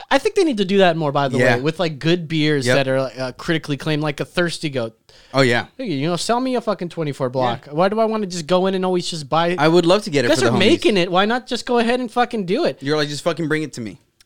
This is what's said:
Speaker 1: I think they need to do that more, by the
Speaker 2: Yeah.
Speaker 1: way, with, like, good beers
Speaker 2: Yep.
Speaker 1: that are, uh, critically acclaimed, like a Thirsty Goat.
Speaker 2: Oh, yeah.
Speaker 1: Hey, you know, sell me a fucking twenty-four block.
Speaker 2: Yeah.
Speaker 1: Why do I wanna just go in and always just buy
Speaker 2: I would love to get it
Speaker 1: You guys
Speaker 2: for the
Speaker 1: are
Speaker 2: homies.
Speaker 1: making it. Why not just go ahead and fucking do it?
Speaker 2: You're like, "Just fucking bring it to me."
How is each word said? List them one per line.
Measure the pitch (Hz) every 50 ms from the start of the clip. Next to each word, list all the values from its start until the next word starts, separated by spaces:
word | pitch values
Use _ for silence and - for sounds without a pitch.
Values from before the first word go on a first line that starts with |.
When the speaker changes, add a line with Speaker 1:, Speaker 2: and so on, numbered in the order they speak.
| - -
Speaker 1:
I | 254 277
think | - 415 -
they | 403 349
need | 311 240 202
to | 196
do | 175 202 196
that | 190 175 160 165
more, | 156 143
by | 139 143 143 135
the | 139 135
Speaker 2:
Yeah. | 127 123 120
Speaker 1:
way, | 123
with, | 135 160 160 -
like, | 180 160 151 123
good | 156 160 175 180 160 139
beers | 160 156 147 151 151 139 123
Speaker 2:
Yep. | 123 127
Speaker 1:
that | 139 131 131
are, | 131 135
uh, | 131 123 113 127 131 127
critically | 123 - - - 160 156 - 151 143
acclaimed, | 131 - 160 151 147
like | 156 151 143 -
a | 143
Thirsty | - - 180 175 165 - - - 151
Goat. | 135 123 113 113 - _ _ _ - - - _
Speaker 2:
Oh, | - 135
yeah. | 135 131 120 117 101 - _ -
Speaker 1:
Hey, | 262
you | 202 147 135 143
know, | 170 175
sell | 165 - - 233 247
me | 262 262 254
a | 233
fucking | - 220 190 - 180 165
twenty-four | - 170 156 147 135 - 135 123
block. | 131 131 127 120 - - -
Speaker 2:
Yeah. | 139
Speaker 1:
Why | 147 160 185 196
do | 214 226
I | 226
wanna | 220 220 214 208
just | 180 180 175 151
go | 139 180 180 185
in | 190 190
and | 185 185
always | 185 185 180 170 -
just | 175 160 143 127
buy | 151 160 170 175 180 175
Speaker 2:
I | 151 160
would | 165 175 165
love | 165 185 214 -
to | 196
get | 143 143 -
it | 254
Speaker 1:
You |
guys | 320 -
Speaker 2:
for | 381
the | 311
Speaker 1:
are | -
Speaker 2:
homies. | -
Speaker 1:
making | 185 240 339 - - - 214 180
it. | 170 -
Why | 170 185 202
not | 214 240 254 254
just | - 254 233 -
go | - 247 233
ahead | 226 233 247 247
and | 254 -
fucking | - 240 240 233 240 220 185
do | 165 202 294 349
it? | 202 135 -
Speaker 2:
You're | 135 143 151
like, | 151 147 147
"Just | 143 135 -
fucking | 175 156 165 165 139
bring | 156 156
it | 156 135 -
to | 127
me." | 113 101 - - _ _ _ _ _